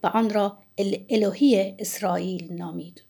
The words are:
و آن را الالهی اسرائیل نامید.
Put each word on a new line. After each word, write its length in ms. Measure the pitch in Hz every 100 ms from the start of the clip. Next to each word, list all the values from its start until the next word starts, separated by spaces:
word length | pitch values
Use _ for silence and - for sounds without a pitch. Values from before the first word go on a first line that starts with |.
و 40 | 180
آن 240 | 220 220
را 280 | 208 202 - _ -
الالهی 960 | 196 196 - 220 202 190 285 214 196 196
اسرائیل 760 | 214 - 190 180 180 185 170
نامید. 520 | 175 170 170 170 - _